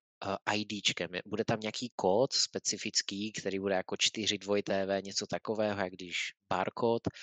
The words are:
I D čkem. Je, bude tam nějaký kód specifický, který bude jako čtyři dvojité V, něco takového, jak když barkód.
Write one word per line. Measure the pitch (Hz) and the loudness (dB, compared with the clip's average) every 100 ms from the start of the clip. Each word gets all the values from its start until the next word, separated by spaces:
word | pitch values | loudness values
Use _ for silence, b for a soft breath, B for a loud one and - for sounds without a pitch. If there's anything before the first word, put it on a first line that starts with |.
| _ - 98 98 - | _ -8 -4 -4 -2
I | 107 | -2
D | 104 104 | -2 -2
čkem. | - - 85 | 0 0 -4
Je, | 90 101 | -4 -4
bude | 104 | -2
tam | - 214 | 0 0
nějaký | 107 - 247 - | -2 -6 -8 2
kód | 92 104 135 | 4 6 4
specifický, | - - 98 - 101 107 - - 101 107 | 2 0 -2 -4 -4 -2 -2 -2 -4 -4
který | - 98 98 | -4 -2 0
bude | 98 | 2
jako | 92 - 101 | 0 0 0
čtyři | - 110 98 101 | 0 2 0 0
dvojité | 95 101 101 98 95 | 2 0 2 0 2
V, | 98 | 0
něco | 98 - 104 | -2 -6 -4
takového, | 90 - 107 107 101 | -4 -2 0 2 2
jak | 92 | -2
když | 92 90 - - - - | -4 -6 -4 -6 -8 -2
barkód. | 92 95 - 117 117 - B | 0 0 2 2 2 0 B